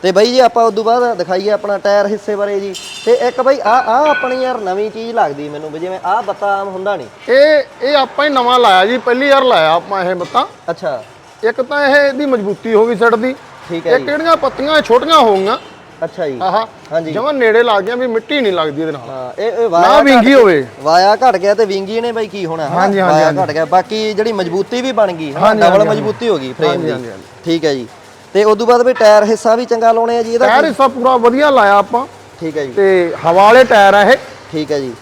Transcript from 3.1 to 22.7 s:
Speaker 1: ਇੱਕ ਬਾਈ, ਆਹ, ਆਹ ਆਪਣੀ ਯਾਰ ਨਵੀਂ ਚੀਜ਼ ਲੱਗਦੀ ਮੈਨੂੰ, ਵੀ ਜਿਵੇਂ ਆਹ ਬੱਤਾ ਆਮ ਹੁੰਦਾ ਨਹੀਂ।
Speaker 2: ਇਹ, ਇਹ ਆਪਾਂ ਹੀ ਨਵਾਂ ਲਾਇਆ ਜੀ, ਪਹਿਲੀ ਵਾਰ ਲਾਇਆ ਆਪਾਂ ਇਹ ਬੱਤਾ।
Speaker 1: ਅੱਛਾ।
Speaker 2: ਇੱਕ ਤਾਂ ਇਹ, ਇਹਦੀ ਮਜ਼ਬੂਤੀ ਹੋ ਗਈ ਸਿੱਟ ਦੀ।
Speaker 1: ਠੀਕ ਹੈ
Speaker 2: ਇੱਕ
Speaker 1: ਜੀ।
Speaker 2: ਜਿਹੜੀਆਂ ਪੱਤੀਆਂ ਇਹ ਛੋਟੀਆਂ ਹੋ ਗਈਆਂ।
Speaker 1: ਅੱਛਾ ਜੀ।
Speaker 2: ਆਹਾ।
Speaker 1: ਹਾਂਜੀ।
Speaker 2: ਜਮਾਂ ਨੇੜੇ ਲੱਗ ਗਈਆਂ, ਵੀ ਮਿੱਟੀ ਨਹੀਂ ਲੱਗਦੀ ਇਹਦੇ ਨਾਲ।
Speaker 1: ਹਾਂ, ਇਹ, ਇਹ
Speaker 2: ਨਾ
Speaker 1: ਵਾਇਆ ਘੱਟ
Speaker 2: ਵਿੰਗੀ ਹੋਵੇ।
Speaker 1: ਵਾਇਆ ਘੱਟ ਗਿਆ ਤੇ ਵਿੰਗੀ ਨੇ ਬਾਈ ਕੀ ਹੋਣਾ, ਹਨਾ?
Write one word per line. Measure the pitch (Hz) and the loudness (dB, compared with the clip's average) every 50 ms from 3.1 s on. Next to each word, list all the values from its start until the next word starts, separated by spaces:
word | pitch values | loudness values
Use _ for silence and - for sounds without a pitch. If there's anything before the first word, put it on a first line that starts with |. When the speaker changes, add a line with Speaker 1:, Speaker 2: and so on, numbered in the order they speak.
Speaker 1:
ਇੱਕ | 240 262 285 247 240 247 | 0 2 0 -2 -2 -2
ਬਾਈ, | 254 269 277 262 | 0 0 0 0
ਆਹ, | - 208 226 254 - 214 | 0 0 0 0 2 0
ਆਹ | 226 254 302 302 | 0 2 2 2
ਆਪਣੀ | 285 - - 254 254 262 | 0 0 -2 -4 -4 -4
ਯਾਰ | 262 254 247 233 | -4 -4 -4 -4
ਨਵੀਂ | 208 185 185 196 214 214 | -6 -6 -4 -4 -4 -6
ਚੀਜ਼ | - 220 226 233 226 | -6 -10 -12 -6 -2
ਲੱਗਦੀ | 233 196 156 143 143 147 147 | -2 -2 -2 -2 -8 -10 -10
ਮੈਨੂੰ, | 147 147 156 156 | -10 -12 -12 -12
ਵੀ | 147 160 | -10 -10
ਜਿਵੇਂ | 165 185 185 185 - | -8 -8 -10 -8 -4
ਆਹ | 170 196 226 240 | -4 -4 -4 -4
ਬੱਤਾ | 202 190 - 208 202 196 | -6 -8 -6 -4 -4 -4
ਆਮ | 196 196 196 | -4 -4 -8
ਹੁੰਦਾ | 190 185 190 202 202 | -10 -8 -6 -6 -6
ਨਹੀਂ। | 175 127 104 - - - - | -6 -8 -14 -18 -18 -4 0
Speaker 2:
ਇਹ, | 233 269 285 302 311 294 269 - - - | 2 4 4 4 4 0 0 -4 -10 -8
ਇਹ | 247 262 294 | -6 -2 0
ਆਪਾਂ | 285 269 240 - - 285 | 0 -2 -2 -4 -4 -2
ਹੀ | 302 | 0
ਨਵਾਂ | 285 262 240 240 254 254 | 0 0 0 2 2 2
ਲਾਇਆ | 240 214 190 185 185 | 4 4 4 4 2
ਜੀ, | 214 247 254 | 2 -2 -2
ਪਹਿਲੀ | - 247 240 247 269 285 | -2 -2 -2 0 2 2
ਵਾਰ | 277 269 262 | 2 2 2
ਲਾਇਆ | 254 233 175 160 156 | 2 2 2 2 2
ਆਪਾਂ | 160 175 175 185 202 196 180 | 0 0 -2 -4 -6 -4 -4
ਇਹ | 180 185 | -4 -4
ਬੱਤਾ। | 180 175 - - 240 269 - - - - - | -6 -8 -4 -4 -4 -4 -4 -10 -16 -10 -10
Speaker 1:
ਅੱਛਾ। | 170 - - 160 139 117 107 - - - - - - - - | -10 -8 -6 -8 -8 -8 -12 -16 -20 -20 -20 -20 -18 -4 -4
Speaker 2:
ਇੱਕ | 220 240 - | -4 -2 -2
ਤਾਂ | 254 254 285 294 285 277 | -6 -4 -2 -2 0 2
ਇਹ, | 277 | 2
ਇਹਦੀ | 285 285 277 269 254 294 | 2 2 2 0 -2 -2
ਮਜ਼ਬੂਤੀ | 277 262 233 202 202 202 - - 226 226 | -2 -2 -2 -2 -4 -6 -6 -4 0 2
ਹੋ | 208 220 | 2 2
ਗਈ | 233 240 | 2 0
ਸਿੱਟ | 180 226 233 226 | 0 2 2 2
ਦੀ। | 220 226 254 262 - - - - - - - | 0 -2 -4 -6 -6 -14 -20 -20 -20 -14 -10
Speaker 1:
ਠੀਕ | 175 170 151 165 | -10 -8 -2 0
ਹੈ | |
Speaker 2:
ਇੱਕ | 233 254 | 0 0
Speaker 1:
ਜੀ। | 277 | 0
Speaker 2:
ਜਿਹੜੀਆਂ | 349 285 302 320 330 330 302 | -2 -4 -2 0 0 0 0
ਪੱਤੀਆਂ | - 262 - - 262 294 311 302 | 0 -4 -4 -4 -4 0 0 -2
ਇਹ | |
ਛੋਟੀਆਂ | - - 226 254 240 302 330 311 | 0 2 0 0 2 2 2 4
ਹੋ | 254 226 202 | 4 4 2
ਗਈਆਂ। | 190 190 202 240 302 - - - - - - - - 165 | 0 0 -2 -4 -4 -6 -16 -20 -20 -20 -20 -12 -10 -10
Speaker 1:
ਅੱਛਾ | 165 - - 175 151 | -10 -8 -6 -6 -6
ਜੀ। | 135 120 | -6 -4
Speaker 2:
ਆਹਾ। | 180 185 175 214 226 220 - - - - | -4 -2 -2 -2 -4 -4 -12 -20 -16 -6
Speaker 1:
ਹਾਂਜੀ। | 151 165 170 160 | -6 -6 -6 -4
Speaker 2:
ਜਮਾਂ | 151 196 240 294 302 | -6 -4 -4 -2 -2
ਨੇੜੇ | 269 240 220 214 226 240 | 0 0 2 2 2 2
ਲੱਗ | 240 220 202 190 | 2 0 0 -2
ਗਈਆਂ, | 208 240 247 | -2 -4 -4
ਵੀ | 254 247 | -4 -4
ਮਿੱਟੀ | 226 226 220 - 294 294 | -4 -4 -4 -4 -4 -2
ਨਹੀਂ | 254 208 185 | -2 -2 -2
ਲੱਗਦੀ | 175 160 156 143 143 | -2 -2 -4 -4 -6
ਇਹਦੇ | 165 160 | -6 -6
ਨਾਲ। | 151 139 120 120 | -8 -10 -10 -12
Speaker 1:
ਹਾਂ, | 135 131 127 123 110 - | -12 -10 -12 -12 -10 -6
ਇਹ, | 202 226 | -6 -6
ਇਹ | - 226 | -2 -2
Speaker 2:
ਨਾ | 233 220 | -2 0
Speaker 1:
ਵਾਇਆ | 165 170 175 185 202 - | 2 2 4 4 4 4
ਘੱਟ | - | 4
Speaker 2:
ਵਿੰਗੀ | 277 269 240 214 247 277 | 4 4 4 4 6 6
ਹੋਵੇ। | 269 233 202 175 147 131 120 - - | 6 6 6 4 2 -2 -4 -10 -6
Speaker 1:
ਵਾਇਆ | 131 147 160 175 185 202 214 | -2 2 2 4 4 4 2
ਘੱਟ | 226 247 254 220 185 | 4 2 2 2 2
ਗਿਆ | 180 202 208 | 0 0 0
ਤੇ | 202 226 | 0 0
ਵਿੰਗੀ | 196 202 196 196 190 220 226 | -2 -2 -6 -6 -4 -6 -4
ਨੇ | 233 240 | -4 -4
ਬਾਈ | 226 226 220 208 | -4 -4 -6 -6
ਕੀ | 175 202 185 | -6 -8 -8
ਹੋਣਾ, | 160 160 165 156 | -6 -6 -6 -6
ਹਨਾ? | 139 | -4